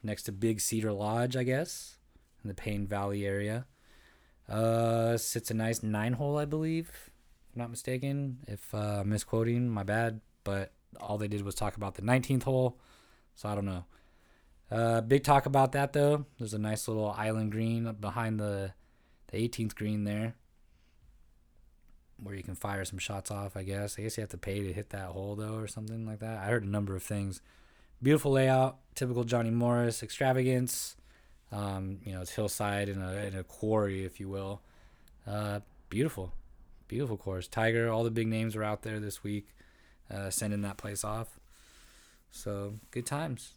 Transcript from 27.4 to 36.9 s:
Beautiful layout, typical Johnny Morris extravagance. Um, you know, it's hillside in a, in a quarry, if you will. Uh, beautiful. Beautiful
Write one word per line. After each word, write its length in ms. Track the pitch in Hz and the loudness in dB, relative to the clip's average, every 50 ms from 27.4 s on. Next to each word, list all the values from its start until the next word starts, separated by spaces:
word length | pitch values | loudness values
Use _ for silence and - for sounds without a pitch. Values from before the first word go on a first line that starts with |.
| - - - - - - - - - _ - - 123 | -12 -20 -20 -20 -20 -20 -20 -20 -20 _ -14 0 4
Beautiful 300 | 135 151 151 - 147 135 | 6 6 6 6 4 4
layout, 460 | 135 131 131 131 131 131 131 - - _ _ - | 6 6 6 6 6 6 4 2 -6 _ _ -6
typical 300 | - 139 123 123 120 120 | -4 -2 0 0 0 0
Johnny 260 | 117 123 120 117 113 | 2 2 2 2 4
Morris 520 | 113 120 120 120 120 120 120 120 113 - - | 2 4 4 4 4 4 4 2 2 -2 -6
extravagance. 920 | 104 - - 139 131 131 131 127 127 131 127 127 120 - - - - - - - - - - - - - - _ - | -8 -2 2 4 4 4 4 4 4 4 4 2 0 -2 -4 -6 -6 -10 -14 -20 -20 -20 -20 -20 -20 -20 -20 _ -8
Um, 500 | - 104 101 101 98 95 95 95 98 92 - | -6 -4 -2 -2 -2 -2 -4 -4 -6 -6 -8
you 80 | 104 95 | -8 -8
know, 80 | 92 | -8
it's 140 | 92 - - | -8 -6 -2
hillside 560 | - 107 101 - - 107 104 101 101 101 98 | -2 -2 0 0 0 0 0 0 0 0 -2
in 100 | 98 98 | -2 -2
a, 140 | 92 92 95 101 104 | -2 -2 -2 -4 -4
in 100 | 101 95 | -4 -4
a 80 | 95 90 | -6 -8
quarry, 600 | - - - - 107 110 110 104 101 98 95 95 | -8 -8 -4 0 2 4 4 4 4 0 -2 -4
if 160 | 92 - - | -6 -8 -8
you 80 | 98 95 | -10 -6
will. 320 | 95 98 98 98 101 101 - - - - - - - - - - - - - | -6 -6 -6 -6 -8 -10 -12 -20 -20 -20 -20 -20 -20 -20 -20 -20 -20 -16 -10
Uh, 340 | - 101 104 104 104 101 104 101 - - - - - | -6 -4 -2 -2 -2 -2 -4 -6 -10 -20 -20 -14 -4
beautiful. 460 | - 107 135 160 - - 92 90 - - - - - - - - - - - | 0 2 2 2 0 -4 -6 -6 -6 -8 -8 -12 -20 -20 -20 -20 -20 -20 -14
Beautiful 280 | - | -6